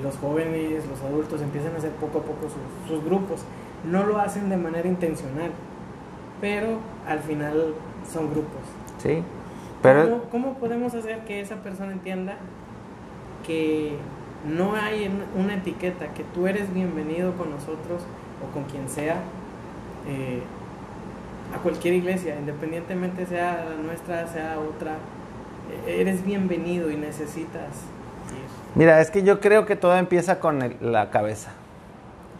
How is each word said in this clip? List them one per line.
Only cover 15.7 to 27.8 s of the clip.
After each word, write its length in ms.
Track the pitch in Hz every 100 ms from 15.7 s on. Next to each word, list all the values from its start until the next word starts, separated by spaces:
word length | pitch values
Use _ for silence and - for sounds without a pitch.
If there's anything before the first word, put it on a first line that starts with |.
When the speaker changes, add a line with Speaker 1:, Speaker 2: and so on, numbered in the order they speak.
| - 180 180 151
Speaker 1:
que 140 | - -
tú 120 | 180 185
eres 240 | 202 196
bienvenido 580 | 185 180 156 151 170 180
con 160 | 180 160
nosotros 520 | 143 160 156 - 175 - - - - 135
o 60 |
con 120 | 143
quien 240 | 135 139 131
sea, 260 | 147 151 180 - - - - - - - - 143
eh, 340 | 135 131 123 - - - - - - - - - - - -
a 20 |
cualquier 320 | 175 - 175
iglesia, 420 | 180 180 185 165 147
independientemente 840 | 147 143 160 165 170 185 180 180
sea 400 | 180 175 175 175 165
la 120 | 156
nuestra, 440 | 156 165 180 170 165
sea 320 | 165 156 156
otra, 380 | 156 151 156 156 - - - - - - - - -
eh, 140 | 175
eres 240 | 185 185 190
bienvenido 640 | 202 185 165 170 175 160
y 60 | 147
necesitas 640 | 151 143 143 165 160 165 147 -